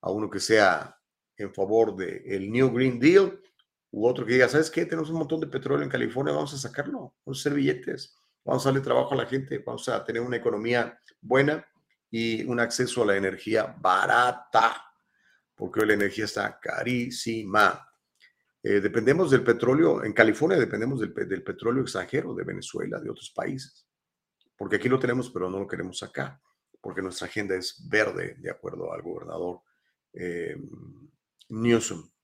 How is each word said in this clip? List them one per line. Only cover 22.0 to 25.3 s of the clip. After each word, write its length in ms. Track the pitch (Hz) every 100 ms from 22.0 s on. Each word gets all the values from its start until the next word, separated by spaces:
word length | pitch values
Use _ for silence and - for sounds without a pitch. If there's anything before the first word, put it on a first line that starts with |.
| 90 131 - -
de 80 |
Venezuela, 560 | 90 92 - - - -
de 100 | -
otros 220 | - - -
países, 520 | - 135 135 _ _ _ _ _ _ _ _ _
porque 200 | 101 101
aquí 120 | 123
lo 120 | 131
tenemos, 320 | 123 123 123